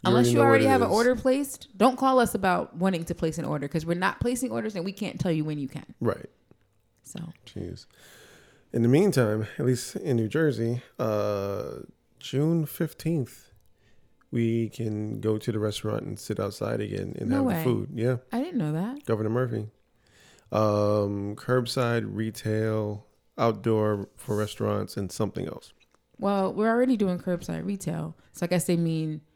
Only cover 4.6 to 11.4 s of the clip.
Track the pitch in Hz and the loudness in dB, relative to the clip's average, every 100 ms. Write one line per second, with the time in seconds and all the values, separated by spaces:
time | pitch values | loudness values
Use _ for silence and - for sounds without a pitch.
4.6 | 220 202 180 202 208 - 185 160 151 151 | -4 -4 -6 -4 -8 -2 0 0 0 -4
5.6 | 135 - - - 113 - - _ _ - | -6 -10 -14 -4 -2 -2 -8 _ _ -20
6.6 | _ _ _ _ - - - - - - | _ _ _ _ -18 -14 -14 -16 -16 -10
7.6 | 90 90 - _ - - - - - _ | -10 -12 -16 _ -20 -20 -20 -20 -20 _
8.6 | _ 120 117 139 202 139 113 107 107 - | _ 2 4 6 6 4 2 2 -4 -2
9.6 | 127 123 - 214 190 120 110 147 160 110 | 0 0 -2 -8 0 0 2 2 0 0
10.6 | 117 123 - _ 113 107 104 101 | -2 -2 -8 _ -2 0 0 -2